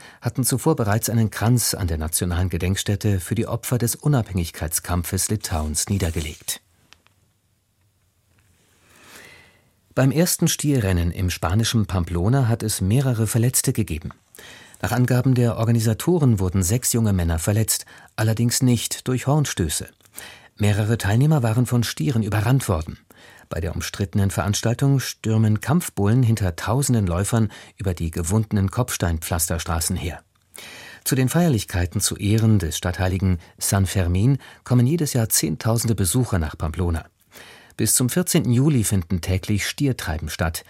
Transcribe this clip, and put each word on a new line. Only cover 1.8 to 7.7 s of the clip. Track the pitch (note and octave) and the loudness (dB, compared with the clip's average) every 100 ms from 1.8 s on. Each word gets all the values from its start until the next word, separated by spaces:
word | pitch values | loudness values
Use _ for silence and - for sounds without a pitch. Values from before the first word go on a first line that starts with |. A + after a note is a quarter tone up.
| F2+ | -4
der | D#2 | -4
nationalen | E2 - F2+ F2 F#2 | -4 -2 -2 0 -2
Gedenkstätte | E2+ F2+ G2 - G2+ G#2+ F#2+ | -2 -2 -2 -2 0 0 -2
für | - | -2
die | A2+ G#2 | -4 -4
Opfer | A#2 - A#2+ | -6 -4 -2
des | A#2 - | -2 -2
Unabhängigkeitskampfes | D3 C#3 - F#2 E2 - D#2+ - - F2 - F#2+ - | 0 0 0 -4 -4 -6 -6 -6 -2 -4 -2 -4 -2
Litauens | G#2+ - E2 D2+ D2+ - | -4 -2 -4 -2 -4 -2
niedergelegt. | G2 F2 E2 D#2 - - - _ _ _ - _ _ _ _ _ _ _ | -2 -2 -2 -6 -10 -12 -12 _ _ _ -20 _ _ _ _ _ _ _